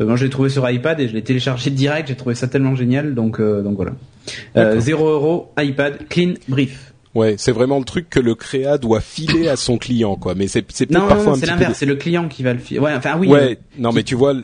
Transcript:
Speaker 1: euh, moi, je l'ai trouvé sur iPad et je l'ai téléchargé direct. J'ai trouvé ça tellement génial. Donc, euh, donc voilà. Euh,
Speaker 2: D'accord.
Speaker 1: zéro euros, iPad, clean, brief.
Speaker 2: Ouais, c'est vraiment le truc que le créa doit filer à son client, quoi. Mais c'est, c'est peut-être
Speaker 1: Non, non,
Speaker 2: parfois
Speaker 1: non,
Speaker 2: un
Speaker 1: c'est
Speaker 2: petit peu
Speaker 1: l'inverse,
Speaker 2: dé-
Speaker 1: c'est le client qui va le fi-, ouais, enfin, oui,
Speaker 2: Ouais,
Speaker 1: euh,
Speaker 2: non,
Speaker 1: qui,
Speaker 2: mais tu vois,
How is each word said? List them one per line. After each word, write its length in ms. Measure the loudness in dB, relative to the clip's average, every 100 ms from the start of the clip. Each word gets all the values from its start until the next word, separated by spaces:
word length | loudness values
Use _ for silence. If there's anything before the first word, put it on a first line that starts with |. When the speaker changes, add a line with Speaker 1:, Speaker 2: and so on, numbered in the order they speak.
Speaker 1:
euh, 60 | 0
moi, 100 | 0
je 80 |
l'ai 60 | 0
trouvé 180 | 0 0
sur 200 | 0 0
iPad 300 | 0 -2 -2
et 80 | -2
je 60 |
l'ai 80 | -4
téléchargé 480 | -2 -2 -2 -2 -2
direct. 380 | 0 0 -2 -4
J'ai 80 | -6
trouvé 180 | -4
ça 140 | -4 -2
tellement 260 | 0 0
génial. 400 | 0 0 0 -2
Donc, 240 | -2 -2 0
euh, 240 | 0 0
donc 140 | -2 -2
voilà. 160 | -4 -8 -16 -20 -16 -16 -2 2
Euh, 80 |
Speaker 2:
D'accord. 160 | 4 4
Speaker 1:
zéro 280 | 2 2 2
euros, 440 | 2 0 -2 -4 -2
iPad, 520 | -2 0 -2 -4 -4
clean, 260 | 0 0 -2 -2
brief. 400 | 0 -2 -4 -20 -20 _ 0
Speaker 2:
Ouais, 180 | 2 2
c'est 120 | 0
vraiment 300 | 2 2 0
le 40 |
truc 240 | -2 -6 -2
que 120 | 0
le 160 | 2 -2
créa 420 | -4 -4 0 0
doit 220 | 2 0
filer 480 | 0 -6 -2 0 2
à 80 | 0
son 220 | 0 -2
client, 360 | 0 0 0
quoi. 220 | -2 -4 -2
Mais 100 | -2
c'est, 180 | -2 -4
c'est 180 | -4 0
peut-être 100 | 2
Speaker 1:
Non, 40 | 4
non, 20 |
Speaker 2:
parfois 180 | 4 4
Speaker 1:
non, 60 |
Speaker 2:
un 20 |
Speaker 1:
c'est 60 | 2
Speaker 2:
petit 60 | 0
peu 60 |
Speaker 1:
l'inverse, 160 | 0 0
Speaker 2:
dé- 40 | 0
Speaker 1:
c'est 80 | -2
le 100 | -2
client 320 | -2 -2 -2
qui 160 | -4
va 80 | -2
le 80 | -2
fi-, 180 | -4 -2
ouais, 140 | -2
enfin, 220 | 0 -2 2
oui, 80 | 6
Speaker 2:
Ouais, 140 | 6
Speaker 1:
euh, 140 | 6 0 -10 -4
Speaker 2:
non, 80 | 0
Speaker 1:
qui, 80 | 0
Speaker 2:
mais 60 |
tu 100 | 0
vois, 180 | 2 2 2